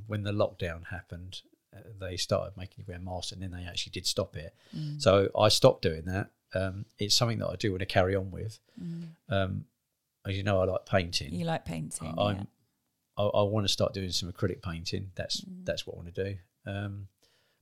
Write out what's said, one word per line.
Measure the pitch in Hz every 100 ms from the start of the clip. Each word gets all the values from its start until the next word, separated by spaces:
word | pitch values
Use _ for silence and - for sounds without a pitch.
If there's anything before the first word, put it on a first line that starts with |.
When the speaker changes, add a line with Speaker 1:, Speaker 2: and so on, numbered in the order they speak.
| 107
Speaker 1:
when | 104
the | 104
lockdown | 104 104 - 87 82 87
happened, | 87 - 85 90 - - _ _ -
uh, | 85 101
they | 95 90
started | - 95 90 92
making | 92 -
you | 95
wear | 87
masks, | 92 90 -
and | 92
then | 95
they | 87 90
actually | 87 -
did | - -
stop | - 95 -
it. | 82 - - 156
Speaker 2:
Mm. | 151 147
Speaker 1:
So | 95 98 98 -
I | 107
stopped | - 131 -
doing | 92 80 85
that. | 92 - _ _ 92
Um, | 95 98 - -
it's | 101 -
something | 117 107
that | 98
I | -
do | 107
want | 92
to | 95
carry | 98 92 98
on | 95
with. | 87 107 - _ -
Speaker 2:
Mm. | 175 170 165 160 -
Speaker 1:
Um, | 98 95 98 - _ _ _ _ _ 101
as | 98
you |
know, | 101 95
I | 92
like | 92 -
painting. | 101 87 - -
Speaker 2:
You | 180 165
like | 160 -
painting, | 160 156 - - 170
Speaker 1:
I, |
I'm, | 104 95
Speaker 2:
yeah. | 101 _ _ _ _ _ _ -
Speaker 1:
I, |
I | 104 104
wanna | 101 107 98
start | - 101
doing | 98 92
some | 87 85
acrylic | - 95 87
painting. | 90 82 85 95 95 -
That's, | - -
Speaker 2:
Mm. | - 180 -
Speaker 1:
that's | 82 -
what |
I | 90
wanna | 85
do. | 90 98 98 - _ 101
Um, | 98 101 101 101 _ _ _ _ _